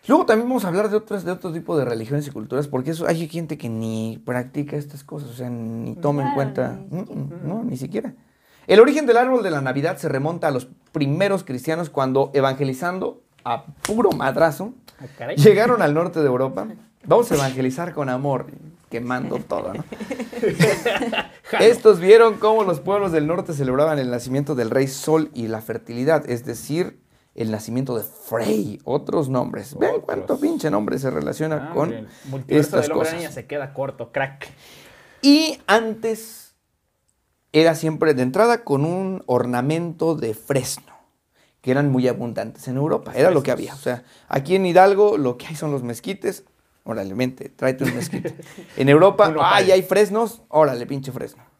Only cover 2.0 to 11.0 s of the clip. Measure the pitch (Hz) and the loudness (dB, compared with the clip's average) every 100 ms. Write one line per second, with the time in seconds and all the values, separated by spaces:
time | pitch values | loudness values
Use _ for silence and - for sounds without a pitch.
2 | 113 143 143 120 107 127 143 135 131 165 | -2 -4 -4 -10 -6 -4 -2 -4 -4 -4
3 | 170 165 160 165 160 147 120 113 113 110 | -2 -2 -4 -8 -8 -8 -6 -6 -4 -4
4 | 113 113 - 123 127 147 143 147 143 143 | -6 -8 -6 -6 -4 -8 -6 -8 -10 -18
5 | - 151 135 120 123 120 113 113 120 143 | -16 -14 -14 -12 -10 -8 -8 -8 -10 -4
6 | 147 143 139 139 135 135 - 127 - 160 | -2 -2 -2 -2 -2 -4 -6 -8 -10 -10
7 | - 160 143 170 143 208 240 127 135 180 | -10 -10 -10 -10 -8 -6 -6 -8 -6 -8
8 | 233 - _ _ _ _ - 196 262 294 | -8 -16 _ _ _ _ 6 8 8 6
9 | 277 233 254 254 190 147 135 139 156 185 | 4 4 4 2 0 -2 -2 -2 -4 -4
10 | 160 135 147 170 160 131 - - _ 160 | -4 -2 -4 -2 -2 -2 -6 -20 _ -4